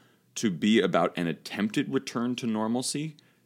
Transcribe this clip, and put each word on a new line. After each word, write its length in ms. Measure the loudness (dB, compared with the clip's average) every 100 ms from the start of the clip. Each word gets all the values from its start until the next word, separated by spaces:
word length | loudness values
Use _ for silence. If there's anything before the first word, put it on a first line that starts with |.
| _ _ _ -2
to 140 | -2
be 280 | 2 4 6
about 360 | 6 4 2 0
an 100 | -4
attempted 640 | -4 -8 -4 -2 0 -2
return 440 | -2 -4 -4 -4 -2
to 100 | -4
normalcy 680 | -2 -2 -2 -2 -6 -6 -10 _ _